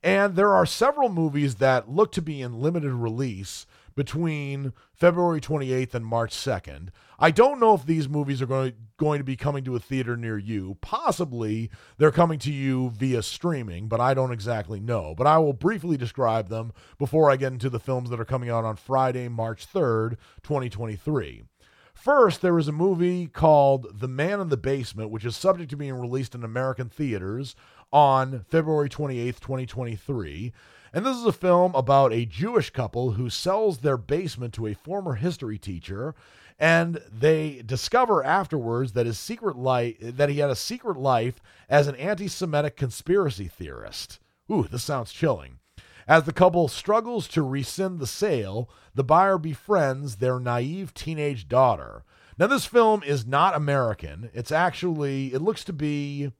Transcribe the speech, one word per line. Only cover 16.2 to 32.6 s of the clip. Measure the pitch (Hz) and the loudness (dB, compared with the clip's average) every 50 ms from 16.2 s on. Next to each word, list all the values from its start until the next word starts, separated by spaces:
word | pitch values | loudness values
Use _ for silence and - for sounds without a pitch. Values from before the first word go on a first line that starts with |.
| 127 113 110 113 107 90 | 0 2 2 0 -2 -4
them | 113 113 113 117 107 - - _ - _ | -6 -8 -8 -10 -12 -16 -20 _ -8 _
before | 147 135 - 160 160 147 | -6 0 4 6 6 6
I | 135 | 6
get | 131 135 131 131 | 4 2 -4 -4
into | 123 117 135 | -2 -4 -4
the | 123 123 | -4 -4
films | - - 131 127 123 120 | -4 -2 -4 -2 -2 -4
that | 123 113 | -6 -6
are | 113 | -4
coming | - 131 131 123 120 | -4 -4 -4 -2 -2
out | 117 117 113 | -2 -2 -2
on | 110 107 | -2 -6
Friday, | 101 _ - 131 131 131 131 123 127 123 120 | -8 _ 0 2 2 2 2 0 -2 -6 -6
March | 120 113 113 113 113 - - | -4 -4 -4 -4 -6 -10 -12
third, | - - 190 165 127 113 110 110 117 120 - - _ _ - _ | -6 -2 0 2 2 2 2 0 -2 -4 -8 -12 _ _ -20 _
twenty | - 151 139 127 123 | -4 -2 -2 -2 -4
twenty-three. | - 98 117 110 107 98 - 151 151 135 92 71 60 55 57 _ _ _ _ _ _ _ _ _ _ | -6 -8 -8 -8 -8 -8 -4 -2 -2 -2 -2 -4 -12 -18 -20 _ _ _ _ _ _ _ _ _ _
First, | - - - 285 285 247 196 147 - - | -6 2 4 6 8 8 6 4 2 2
there | 180 175 170 | 4 4 4
is | 151 143 | 2 0
a | 151 | 0
movie | 151 170 196 190 165 175 180 180 180 175 | 0 2 2 2 2 2 0 0 -2 -4
called | 156 _ - 156 160 151 147 139 139 135 135 120 101 98 104 | -8 _ 2 4 6 6 8 6 6 4 2 0 -8 -10 -8
The | 123 127 | -8 -8
Man | 127 131 151 180 202 202 | -4 -2 -2 -2 0 -2
in | 190 165 | 0 -2
the | 143 | -2
Basement, | 120 - 131 139 139 123 - - 104 110 107 | -2 0 -2 -2 -2 -4 -8 -8 -10 -8 -8
which | 110 113 98 | -8 -8 -8
is | 120 110 | -8 -8
subject | - - 190 190 175 170 135 | 0 2 2 2 2 -2 -10
to | 139 | -10
being | 143 147 139 131 | -10 -8 -8 -8
released | 127 123 120 127 131 135 117 - | -8 -6 -4 -4 -4 -4 -6 -8
in | 120 117 | -10 -10
American | 113 110 123 131 135 127 - 131 117 | -6 -4 -4 -2 -2 -4 -4 -8 -10
theaters | - - 151 135 110 98 90 95 107 123 139 123 - _ _ _ _ - - _ | -6 -6 -4 -4 -4 -4 -4 -6 -6 -6 -8 -10 -12 _ _ _ _ -20 -16 _
on | - 147 147 139 135 131 131 135 135 123 98 _ | 4 6 6 8 6 4 4 2 0 -2 -2 _
February | - 165 156 156 156 151 147 139 | 2 2 2 4 2 0 0 -2
twenty-eighth, | - - 147 139 131 120 117 123 120 - | -2 -4 -4 -4 -2 -2 -4 -4 -6 -6
twenty | - - 135 131 - | -8 -6 -6 -6 -6
twenty-three. | 117 - - 127 117 113 104 - - 143 120 98 78 71 80 104 123 - _ - - - - _ - - | -8 -8 -8 -6 -6 -8 -8 -6 -6 -6 -6 -6 -8 -8 -8 -10 -10 -10 _ -20 -20 -20 -20 _ -8 -6
And | 160 208 | -4 -2
this | 262 262 | -2 -4
is | 240 233 | 0 0
a | 226 - | 0 0
film | - - 180 175 175 180 185 180 | 2 2 4 6 6 4 4 2
about | 135 127 123 139 139 139 127 110 | 0 2 6 6 6 6 6 4
a | 117 120 | 0 -2
Jewish | 113 82 87 156 220 240 220 | -4 -4 -4 -4 0 2 0